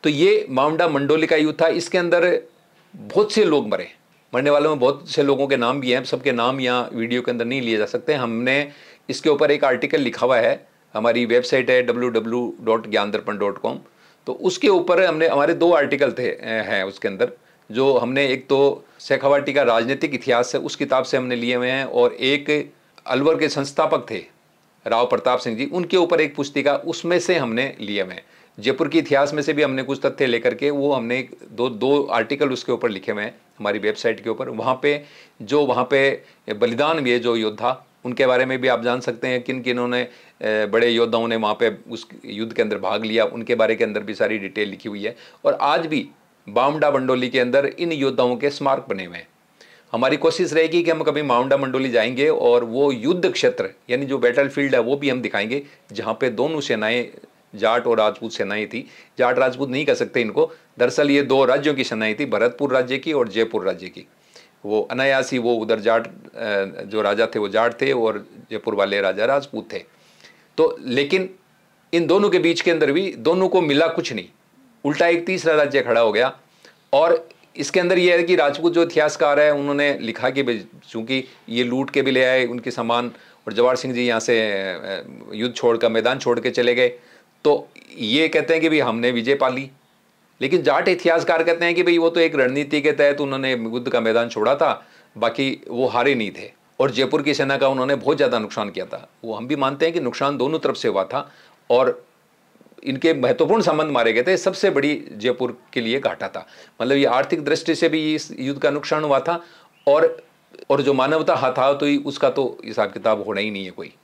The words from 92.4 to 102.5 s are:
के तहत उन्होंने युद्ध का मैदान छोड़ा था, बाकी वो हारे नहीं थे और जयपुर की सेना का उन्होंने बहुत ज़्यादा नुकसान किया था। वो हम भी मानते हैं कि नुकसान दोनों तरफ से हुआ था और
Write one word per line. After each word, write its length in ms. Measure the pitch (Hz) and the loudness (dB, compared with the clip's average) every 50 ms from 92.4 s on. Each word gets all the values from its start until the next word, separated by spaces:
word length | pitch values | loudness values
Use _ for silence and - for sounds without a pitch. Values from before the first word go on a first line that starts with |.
| 131 127 131 143 147 139 151 151 | 2 2 2 -2 -2 0 -2 0
के 100 | 139 147 | 2 2
तहत 300 | 151 - 147 143 143 143 | 2 4 4 2 4 2
उन्होंने 320 | 147 139 135 135 135 131 127 | -2 -4 -2 -2 -2 -2 -2
युद्ध 360 | 120 113 113 113 123 120 131 | -2 -2 -4 -6 -4 -4 -2
का 120 | - 120 | -2 0
मैदान 280 | 113 113 110 117 117 117 | 2 2 2 2 0 0
छोड़ा 260 | - 110 104 117 139 | -2 -2 0 0 2
था, 320 | 143 165 147 110 - - - _ - _ _ _ 107 | 2 2 0 0 -2 -6 -20 _ -20 _ _ _ -4
बाकी 460 | 110 117 110 - 139 135 131 - - - | -4 -2 -2 -2 -2 -2 -4 -6 -10 -10
वो 200 | - 120 131 123 | -4 -2 -2 0
हारे 280 | - 123 127 139 139 | 0 2 2 2 2
नहीं 160 | 120 107 95 | 0 -2 -4
थे 280 | - - 98 101 _ _ _ _ _ _ | -8 -12 -18 -18 _ _ _ _ _ _
और 120 | 131 139 | 0 0
जयपुर 300 | 120 113 135 127 - 151 | 2 0 -2 0 0 0
की 120 | 143 147 143 | 0 0 0
सेना 240 | - 147 135 139 135 | 0 0 0 0 2
का 100 | 139 135 | 2 2
उन्होंने 280 | 135 131 127 131 143 | 2 0 0 0 -2
बहुत 220 | 123 107 131 160 143 | -2 0 -2 2 2
ज़्यादा 220 | 147 127 123 117 | 2 2 2 0
नुकसान 300 | 107 104 - - 107 101 | -4 -4 -6 -6 -6 -6
किया 160 | 87 92 92 | -6 -10 -10
था। 240 | - - 95 - - _ _ - | -10 -12 -14 -14 -18 _ _ -12
वो 100 | 113 110 | -10 -8
हम 140 | 104 113 127 | -8 -4 -4
भी 80 | 151 | -2
मानते 300 | 143 139 131 143 143 160 | 0 0 -2 0 0 -2
हैं 80 | 165 165 | 0 0
कि 60 | 175 | -2
नुकसान 380 | - 123 - - 143 139 143 135 | -4 -4 -4 -2 -2 -2 0 0
दोनों 220 | 123 139 156 160 | -2 -2 -2 -2
तरफ 160 | - 143 120 | -2 -2 -4
से 120 | - - 120 | 0 -2 -2
हुआ 160 | 98 95 95 | 0 0 -2
था 280 | - 123 139 147 - - _ - _ _ _ _ _ | -2 -4 -8 -8 -8 -16 _ -20 _ _ _ _ _
और 380 | 120 123 131 123 - - - _ _ _ _ _ _ _ _ _ | 2 4 4 2 0 -4 -10 _ _ _ _ _ _ _ _ _